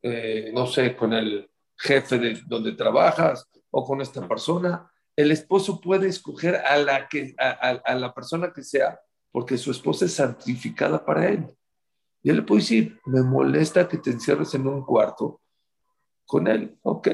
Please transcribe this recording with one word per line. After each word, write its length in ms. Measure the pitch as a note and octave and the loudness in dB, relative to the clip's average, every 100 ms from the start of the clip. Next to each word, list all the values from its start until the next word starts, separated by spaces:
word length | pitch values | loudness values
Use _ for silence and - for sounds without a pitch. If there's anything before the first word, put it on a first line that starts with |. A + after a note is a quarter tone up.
eh, 500 | A#2+ A#2 A2+ A2 A2 | -6 -6 -6 -6 -6
no 120 | A#2 B2 | -4 -2
sé, 300 | - B2+ A#2+ | 2 0 0
con 160 | A2+ | 0
el 380 | A2+ A2 G2+ - _ _ _ | 0 -2 -4 -10 _ _ _
jefe 420 | - C#3 C3+ B2+ | 2 2 2 0
de 240 | A#2+ A2 - | 0 -4 -6
donde 260 | A#2 A2 | -4 -4
trabajas 760 | A2+ G#2+ G#2+ - - D#3+ - - _ _ | -2 0 4 4 4 0 0 -10 _ _
o 140 | - | -6
con 160 | C3 C3+ | -4 -6
esta 260 | C3 C3+ F2+ | -6 -10 -6
persona." 600 | A2 - F3 F3+ F3 - _ _ - | -6 -2 -2 0 -4 -8 _ _ 2
El 160 | D3 | 2
esposo 480 | D#3 - F#3+ F#3+ F3+ | 2 2 0 0 -6
puede 260 | F3 F#3+ F#3+ | 0 0 0
escoger 480 | F3+ - C#3+ E3 | -4 -10 -4 -2
a 240 | F3+ C3+ C#3+ | 0 2 2
la 300 | C#3+ C3+ - | 4 0 -2
que, 260 | D3+ C3+ - | -8 -8 -2
a, 140 | C3 | -2
a, 200 | A#2+ B2+ B2 | 0 -2 -2
a 100 | B2 B2+ | -2 -2
la 180 | B2 | -2
persona 380 | - B2+ E3 F3 | -8 -8 -6 -6
que 100 | D#3 | -8
sea, 380 | C3 C#3 C3 C3+ _ _ _ | -4 0 0 -2 _ _ _
porque 280 | A#2+ A#2+ B2+ | -8 -4 -4
su 120 | C3+ | -2
esposa 360 | B2 - B2 F#3 | -4 -2 0 0
es 80 | |
santificada 920 | - C3+ B2+ - D3 - - C#3+ D#3 | 0 -2 -2 -6 -6 -6 -2 -2 -2
para 240 | - D3+ F3 | -2 0 2
él. 180 | G#3 D3+ _ _ _ _ _ _ _ | 0 -4 _ _ _ _ _ _ _
Y 80 | - | 0
él 60 | D3+ | 0
le 60 | |
puede 200 | - G#3+ | 4 2
decir, 360 | - A3+ - - | 4 2 2 -4
"Me 180 | - C3 | -2 2
molesta 640 | B2+ C3 C3+ C#3+ D#3 - F3 | 2 4 4 4 4 4 2
que 120 | D#3+ | 0
te 120 | - | -4
encierres 440 | A#2+ - C#3+ D#3 | -4 0 0 0
en 120 | C#3 C3 | -2 -4
un 180 | C#3 | -4
cuarto 580 | C3 A#2 G#2+ - C3 - _ _ _ _ _ _ _ _ | 0 2 2 0 -8 -8 _ _ _ _ _ _ _ _
con 220 | _ - F3 | _ -2 2
él", 320 | A3+ - _ | 0 -2 _
ok. 260 | - - - | -4 0 0